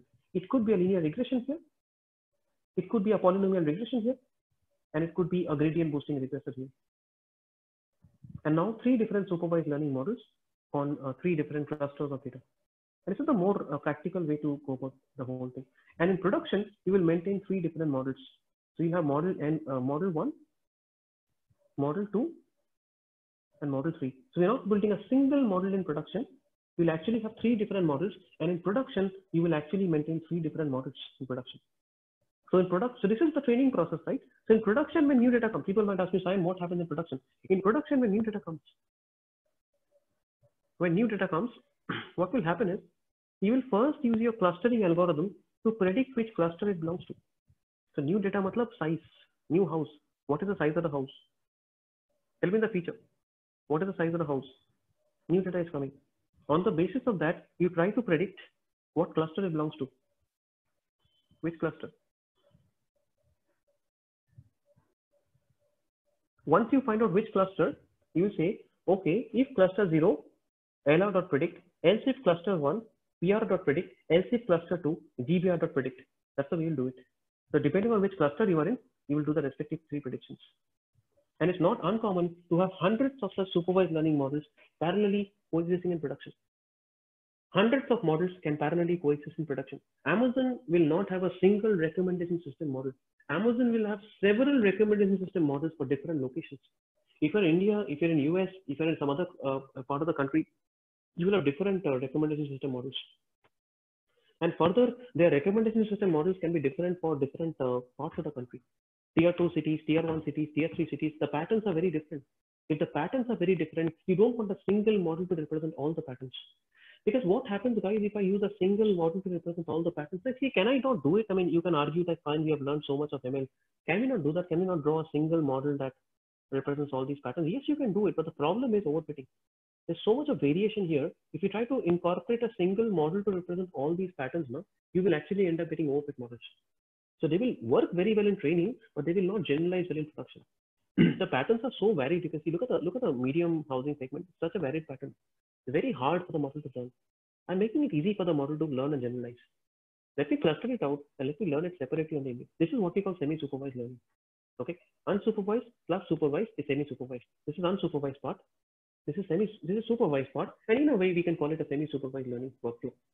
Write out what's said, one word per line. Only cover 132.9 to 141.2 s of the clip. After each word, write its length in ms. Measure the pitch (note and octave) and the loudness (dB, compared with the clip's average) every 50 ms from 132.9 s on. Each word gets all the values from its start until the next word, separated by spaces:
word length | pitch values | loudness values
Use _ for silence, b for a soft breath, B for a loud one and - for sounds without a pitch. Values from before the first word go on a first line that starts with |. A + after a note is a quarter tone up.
| G3 D#3+ D3+ D#3 E3+ G3+ G3+ | 2 2 2 2 0 0 -2
to 60 | G#3+ F#3+ F3+ | -2 -2 -2
represent 300 | F3+ - F3 F3+ F#3 F3+ - | -4 -4 -6 -6 -6 -6 -4
all 200 | C#3 C3+ D3+ F3 F3 | -4 -2 -2 0 -2
these 120 | F#3+ F#3 - - C3+ | -4 -6 -6 -6 -8
patterns, 260 | C3 - E3+ D#3 B2 | -4 -4 -4 -6 -4
no, 160 | A#2 D3+ G3 - _ _ _ _ - | -8 -10 -12 -14 _ _ _ _ -2
you 100 | F3+ F#3 | 0 2
will 120 | G3 D#3+ D3+ | 4 2 2
actually 260 | - - G3 G3 G3 E3+ | 0 -2 0 0 2 2
end 120 | E3 E3 | 2 0
up 100 | E3+ E3 | -2 -4
getting 200 | E3 D#3 E3 C#3+ C3+ | -4 -2 -2 0 0
overfit 220 | D3 D3 D3 C#3+ - | 0 -2 -4 -10 -12
models. 360 | B2 A#2 A#2+ A#2 - - - _ _ _ _ _ _ _ _ _ _ _ _ _ - | -12 -14 -14 -16 -18 -20 -20 _ _ _ _ _ _ _ _ _ _ _ _ _ -2
So 40 | D3+ | 0
they 100 | D#3 F#3 | 2 2
will 180 | B3 B3 E3+ - | 2 0 -2 -4
work 300 | A2 A2+ C3+ G#3 D#4+ - F#3+ | -2 2 2 2 2 2 0
very 200 | E3+ F#3 A3 A3 | 0 2 2 2
well 140 | G#3 G#3 G#3 | 4 4 2
in 80 | G3 F#3 | 2 2
training, 380 | - C#3+ F3 E3+ E3+ G#3+ B3+ b b b b | 0 0 2 2 2 0 -2 b b b b
but 100 | - C#3+ | -6 -4
they 80 | E3 E3+ | -2 0
will 160 | G3+ F#3 F3+ G3+ | 0 0 0 0
not 100 | A3 D#3 | -2 -2
generalize 420 | - C#3 D#3 E3+ F3+ F#3 F3+ E3+ F3+ | 0 0 0 0 0 -2 -2 -2 -4
well 100 | D3+ D#3 | -4 -6
in 80 | D#3 D3+ | -6 -8
production. 300 | - - C3 - - - - _ _ _ _ _ _ _ _ _ _ - | -10 -14 -16 -14 -16 -20 -20 _ _ _ _ _ _ _ _ _ _ 4
<clears throat> 220 | E3+ E3+ C3 - | 4 4 4 2